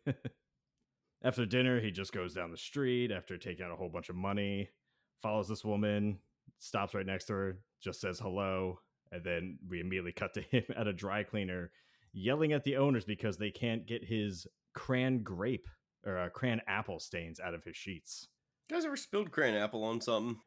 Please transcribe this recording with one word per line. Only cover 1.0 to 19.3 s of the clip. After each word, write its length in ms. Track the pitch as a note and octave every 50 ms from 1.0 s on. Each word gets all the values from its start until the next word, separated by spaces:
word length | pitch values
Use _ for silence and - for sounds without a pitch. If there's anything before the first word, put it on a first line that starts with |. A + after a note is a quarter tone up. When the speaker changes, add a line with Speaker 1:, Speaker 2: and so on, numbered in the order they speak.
| _ _ _ _ -
Speaker 1:
After 220 | B2+ - B2 A#2+
dinner, 340 | G2 A2+ B2+ B2+ B2+ B2+ A#2+
he 100 | A2 G#2+
just 220 | F2 F#2 G2 -
goes 220 | - G2+ F2+ F2 D2+
down 160 | F#2 F2 E2+
the 60 | E2+
street 540 | - - - - C#3+ C#3 B2+ B2 B2 B2 A2
after 260 | G2+ F2+ - - F#2
taking 280 | F2 - G2 F2+ E2+ F#2
out 80 | F2
a 40 | E2+
whole 120 | E2 F#2 E2+
bunch 200 | D#2+ F2 E2 -
of 80 | F2+
money, 540 | F2+ F#2+ G2 G2+ G2+ G2+ G2 G2+ G2 G2 - _ _ _ _ _ _ _ _ _ _
follows 280 | - A2 G#2+ G#2+ G2 G2+
this 160 | A2 - -
woman, 540 | G#2+ G#2 G2+ G#2+ G#2 G#2 G#2 G#2 G#2 G2+ F#2+ - _ _ _ _ - _ _
stops 360 | - - - G2+ G2+ G2 -
right 120 | G2+ F#2+
next 180 | F#2+ G2 F#2 -
to 60 | - G#2
her, 240 | G2 G2 F#2+ F#2 F#2+ - _ _ _
just 200 | - F#2+ E2+ -
says 200 | - F#2+ F2 E2+
hello, 600 | A2+ G2 F#2 G2+ G2 F#2+ F#2+ F#2 F#2+ F#2 F#2 - _ _ _ _ _ _
and 140 | F2+ F2 E2
then 340 | F#2 E2+ E2+ F2 F#2 D#2 - - F2+
we 120 | F2+ F2
immediately 320 | F2 F#2 F#2 F#2 F2 F2
cut 220 | - - G#2 F#2+ -
to 60 | G2+
him 220 | E2+ - - A#2+ G#2+ -
<laughs> 60 | -
at 100 | - A2+
a 60 | G#2
dry 300 | F#2+ F2 G2+ G2 G2 G#2+ G2+
cleaner 460 | - - G#2 G2 F#2 F2+ F2+ F2 E2+ - _ _ _ _ _ _ _
yelling 400 | - G2 F#2+ A#2 C#3 D3+ D#3+ D3+
at 120 | D3+ C#3+ -
the 120 | C#3 C3+
owners 280 | C#3 C#3 C#3+ C3 A2+ F#2+
because 320 | G#2+ G#2 - - G#2+ F#2+
they 140 | F2 G#2+ G#2
can't 360 | - - - A#2 A2+ A#2 -
get 180 | - A#2 A2+ -
his 420 | F2 A2+ A2 G#2 G#2 F#2 E2+ - - _ _ _ _ _
cran 480 | - - - C3 B2+ B2+ C3 C3 A#2+
grape 460 | G#2+ - F#2 F2 G2+ B2 B2+ - - - - _ _ _ _ _ -
or, 120 | G#2 F#2+ F2+
uh, 100 | F2+ F2
cran 300 | - - C3 B2 A#2 A2+ -
apple 320 | G#2 G2 G#2+ G#2 - F#2 D#2
stains 380 | - - - F2 E2 E2 D#2+ -
out 140 | F#2 F2+ E2+
of 100 | E2 -
his 120 | F2 E2
sheets. 520 | - - G2+ F#2 D#2+ - - - - - - _ _ _ _ _ _ _ -
Speaker 2:
You 60 | D#4
guys 80 | F4 D#4+
ever 120 | D#4 C#4
spilled 340 | C4+ - - - G#3 G#3 F3